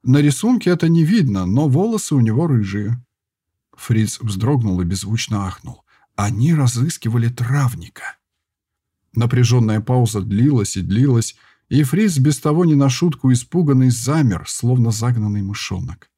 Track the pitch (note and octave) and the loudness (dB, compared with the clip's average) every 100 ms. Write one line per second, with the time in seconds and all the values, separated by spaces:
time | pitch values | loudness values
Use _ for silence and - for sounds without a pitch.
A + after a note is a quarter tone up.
0 | B2+ C#3+ D3 C#3 A3+ B3 F3+ F3 E3+ E3 | 2 4 4 2 0 0 2 0 2 2
1 | D#3+ A3 C3+ G2 F#2 A#2 D3+ B2+ G#3+ A3 | 2 2 2 0 0 0 2 2 0 -2
2 | - C#3+ A2+ A#2 E3+ B2 F#2+ G2+ G#2 B2 | -2 0 2 0 0 0 -2 -6 -6 -6
3 | _ _ _ _ _ _ _ _ - A2 | _ _ _ _ _ _ _ _ -2 0
4 | G#2+ - A2 F#2+ A2 C#3+ A2 F2+ F2 F#2 | 0 -4 -6 -4 0 0 0 -2 -2 -4
5 | G2 A2+ - G#2+ F#2+ - - - _ _ | -4 -6 -4 -6 -6 -10 -18 -20 _ _
6 | _ - G2+ G2 C#3 D#3+ B2+ A#2+ D3 - | _ -6 -4 0 0 2 0 0 -4 -2
7 | A2+ A#2 A#2 B2 A#2+ C#3+ B2+ - F2 - | -2 0 -2 -2 -2 0 0 -4 -14 -16
8 | - - _ _ _ _ _ _ _ _ | -16 -16 _ _ _ _ _ _ _ _
9 | _ - A#2+ B2 A#2+ B2+ A2 G#2+ A2 B2+ | _ -2 0 2 2 2 2 0 0 0
10 | A2+ G#2 G#2 G2+ C3+ C3 G2 G2 F2 G#2 | 2 -2 -2 2 2 2 -2 -4 -2 2
11 | C#3 A#2 - - _ _ _ C3 C#3 E3+ | 2 2 0 -10 _ _ _ 0 0 0
12 | G#3+ D3+ C#3 C#3+ D#3 D#3 F3 D3 C#3 B2+ | 0 2 0 0 -2 2 2 4 2 2
13 | F3 - C3 A#2+ - F3 D3+ C3 B2+ A2 | -2 0 0 0 0 -2 2 4 2 2
14 | A#2+ D#3 C3 E2+ - - A#2+ B2+ A2+ G#2+ | -2 0 0 0 -8 -4 -2 0 0 0
15 | A#2+ A#2+ G#2 G#2 G2 G#2 - F#2 F2+ F2 | -2 -2 -2 -4 -6 -8 -8 -8 -8 -12
16 | _ | _